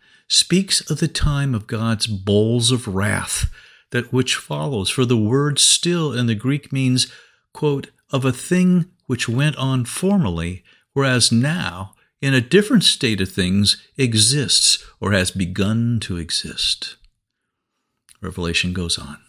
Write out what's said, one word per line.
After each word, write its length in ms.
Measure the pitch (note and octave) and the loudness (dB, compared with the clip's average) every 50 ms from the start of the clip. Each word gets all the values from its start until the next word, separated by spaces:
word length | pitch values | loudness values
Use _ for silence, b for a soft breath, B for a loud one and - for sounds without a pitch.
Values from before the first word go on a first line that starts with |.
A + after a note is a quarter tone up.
| b b b b b | b b b b b
speaks 540 | b - - - - E3 F#3+ G3 F#3+ - - | b 0 0 2 2 0 0 2 0 -2 -4
of 180 | - - D#3 - | -2 -2 -2 0
the 80 | F3 | 0
time 480 | D3+ - - - D3 C#3+ C#3 C#3 C#3 B2 | -2 0 0 0 0 2 0 0 0 -2
of 120 | G#2+ - | -2 -4
God's 400 | - A#2+ G#2+ A2+ A2+ A2+ G#2 - | -6 -6 -2 0 0 0 -2 -2
bowls 640 | A2+ G#2+ F#2+ F#2+ G#2 G2+ G#2 G#2+ A2+ A#2 B2 A#2 G2+ | -4 -4 -4 0 2 4 4 4 4 2 2 2 2
of 160 | B2+ A#2 - | 0 0 -2
wrath, 640 | G#2+ F#2 F#2+ G2+ G#2 G2 F#2 F#2 - - - - - B B B B B B B B | -4 -2 -2 0 0 -2 -2 -4 -6 -4 -2 -4 -4 B B B B B B B B
that 240 | - B2 A#2+ - A#2+ | -6 -6 -4 0 0
which 220 | B2+ B2+ - - | 0 0 0 -2
follows. 540 | - - - D3 D3 D#3 D3+ C3+ G#2 F#2 - | -6 -6 -8 -6 -6 -4 -4 -4 -2 -4 -2
For 160 | - - B2 | 0 0 2
the 120 | A#2+ B2 | 2 2
word 400 | A2 G#2+ G#2+ B2 C#3 D3 D3 C#3 | 2 2 2 2 2 2 0 2
"still" 560 | - - - - - - E3+ F3 E3+ D#3+ C#3+ A2+ | 2 4 4 2 2 0 -2 -2 0 -2 -2 0
in 140 | B2 B2 | 0 0
the 80 | A#2 A2+ | 0 -2
Greek 360 | G#2 - C3+ C#3+ D3 - - | 0 0 -2 -2 -2 -4 -6
means, 360 | C3+ C3+ C3 B2+ B2+ B2+ - B B B B B B B B B _ | -4 0 0 2 2 0 -2 B B B B B B B B B _
quote, 340 | - D3+ D3 C#3+ C3+ C3+ - _ _ _ _ | -4 -2 -2 -2 -2 -6 -12 _ _ _ _
"of 140 | - C3+ B2+ | -4 0 0
a 60 | C3 | 0
thing 540 | B2 - - - F3+ F3+ F3+ F3+ F3+ F3+ E3+ - _ _ _ | -2 -2 -2 0 2 4 4 4 4 2 2 -2 _ _ _
which 240 | - B2+ - - - | -6 -4 -4 -2 -2
went 260 | A2+ B2+ C#3+ D3+ C3+ | 0 0 0 0 0
on 300 | - C3 C3 C3 B2+ A#2+ | -2 -2 0 0 0 -2
formerly, 800 | A#2+ - - F#3 F#3+ G3+ G3+ D3 F#2+ E2+ E2 E2 E2+ F2+ F2+ b b b b b b _ | -2 -4 -2 0 2 2 4 2 2 0 -2 -4 -4 -6 -8 b b b b b b _
whereas 380 | C#3 C3+ C3+ B2+ B2 A2+ - | 0 0 2 2 2 2 2
now, 640 | A#2 A2+ B2 D3 E3 F3+ - - F2 F2+ G2 G2 - _ _ _ _ _ | 2 2 2 0 -2 -4 -6 -6 -8 -10 -12 -14 -14 _ _ _ _ _
in 120 | C#3+ C#3 C3+ | -2 0 0
a 80 | B2+ | 0
different 420 | A#2 - E3 G3+ G#3 G#3 C4 G3 - | 2 4 2 2 4 4 2 4 4
state 380 | - - - - A2+ G#2+ F#2+ | 2 0 0 0 -2 0 0
of 100 | F#2+ - | -2 -2
things, 460 | - G2+ F#2 F2+ F#2+ G2+ G#2 G2+ - B B B B | -2 -2 0 0 2 2 2 2 0 B B B B
exists 800 | - C3+ A#2+ A2+ G#2+ G2 - C3+ D3 B2 - - - - - - B B B B B | -2 -2 2 2 2 2 2 2 0 0 0 2 2 4 2 0 B B B B B
or 120 | G#2 G2 | -2 0
has 200 | G#2 F#2+ F#2 F#2 | 2 2 0 0
begun 680 | - F#2+ F#2+ F2 F#2 G2+ F#2+ F#2 A2 A#2 A#2 A#2 A#2+ A2 | -2 -4 -4 -2 -2 -2 0 0 2 0 0 0 0 -2
to 160 | - - F#2 | -2 -4 -6
exist." 800 | E2+ E2 D#2+ - - - D#2 - - - - - - - - - _ - _ _ _ _ _ _ _ _ _ _ _ _ _ _ _ _ _ _ _ _ _ _ _ | -6 -6 -4 -6 -6 -6 -6 -8 -4 -4 -4 -4 -4 -8 -14 -14 _ -20 _ _ _ _ _ _ _ _ _ _ _ _ _ _ _ _ _ _ _ _ _ _ _
Revelation 540 | - F2 E2+ - F2 E2+ E2 - - F2+ F2+ | -12 -10 -8 -6 -4 -4 -2 -2 -2 -2 -4
goes 240 | F#2 F2 E2 - | -4 -4 -4 -6
on. 200 | - - - D2 - _ | -6 -8 -14 -16 -18 _